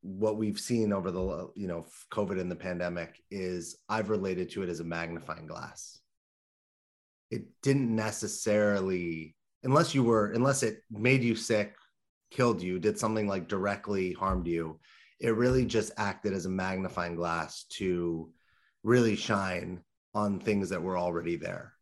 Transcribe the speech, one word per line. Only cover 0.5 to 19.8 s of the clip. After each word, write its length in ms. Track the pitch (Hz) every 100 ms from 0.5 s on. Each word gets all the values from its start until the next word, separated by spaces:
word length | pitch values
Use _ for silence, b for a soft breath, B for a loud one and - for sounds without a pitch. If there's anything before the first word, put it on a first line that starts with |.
| 104
seen 340 | - 120 107
over 180 | 101 90
the, 380 | 90 92 80 92 -
you 120 | 98
know, 180 | 85 82 - -
covid 280 | - 101 95
and 100 | 90
the 60 | 87
pandemic 680 | 92 90 87 87 82 - _
is 460 | 101 92 90 82 - _
I've 200 | 107 104
related 400 | 104 95 90 90
to 120 | -
it 60 | 90
as 100 | 85
a 60 | 85
magnifying 640 | 82 82 85 - 80 80
glass. 520 | - - - - - _ _ _ _ _ _ _ _ _ _ _ _ _
It 160 | - - _
didn't 320 | 135 139 123
necessarily, 1400 | 110 107 104 101 - - 104 104 101 95 92 87 82 78 _ _ _
unless 300 | 131 143 170
you 100 | 139
were, 280 | 117 110 104
unless 320 | 113 131 135
it 200 | 113 107 _
made 340 | 104 117 131
you 120 | 120 110
sick, 400 | - 110 104 b b _ _ _ _
killed 300 | - 123 101
you, 180 | 90 92
did 180 | 104 104
something, 300 | 110 110 104
like, 200 | 98 82
directly 680 | 98 98 101 - 98 92
harmed 340 | 87 95 95 85
you, 320 | 85 80 78 b b b b
it 160 | 120 110
really 300 | 123 131 117
just 260 | 110 101 -
acted 360 | 104 95 104
as 120 | 95 87
a 40 |
magnifying 680 | 95 92 95 92 90 87 85
glass 500 | 85 82 78 - -
to 600 | - 95 87 87 82 80 b b b b b
really 320 | 104 123 117 98
shine 680 | - 101 95 90 87 90